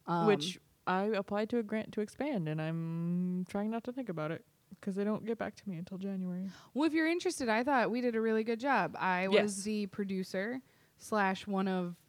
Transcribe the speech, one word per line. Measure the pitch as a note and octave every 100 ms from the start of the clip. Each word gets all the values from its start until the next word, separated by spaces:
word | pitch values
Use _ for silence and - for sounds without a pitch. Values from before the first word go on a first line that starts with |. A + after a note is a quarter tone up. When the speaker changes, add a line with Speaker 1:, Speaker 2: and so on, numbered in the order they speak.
| -
Speaker 1:
Um, | E3+ G#3+
Speaker 2:
Which | G3+ E3 F3+ - _ -
I | F#3 G#3
applied | G3+ G3+ G3+ G#3+
to | A#3+
a |
grant | G#3 A3 -
to | -
expand, | G#3 - C#4+ A#3+ D#3
and | D#3
I'm | D#3 E3 E3 E3 E3+ F3 F3+ F3+ F#3
trying | G3+ G#3+
not | A3+ B3
to |
think | B3 A#3+
about | E3 D3+
it | E3 - _ _ -
'cause | - F#3+
they |
don't | G3+ G#3+ G#3+
get | A3+
back | - -
to | -
me | E3
until | F3+ F#3
January. | G3 F#3+ F#3 F3+ F#3+ - -
Speaker 1:
Well, | B3 D#4+
if |
you're | D#4 D#4+
interested, | E4+ F#4 - B3
I | G#3+
thought | B3+ C4 F#3+
we | A#3+
did | B3 A3+
a |
really | A3+ A3
good | A3 A#3
job. | C4+ B3 F3+ F#3
I | F#3 F3+ F#3+
was | G3+ G#3 G3
Speaker 2:
Yes. |
Speaker 1:
the | G3+ G#3+ G3+
producer | - G3 F#3+ F#3 F#3+ G#3 B3+ - _ _ _
slash | - G#3+ F#3+ F#3 -
one | G3 G3
of | F#3 F3 F3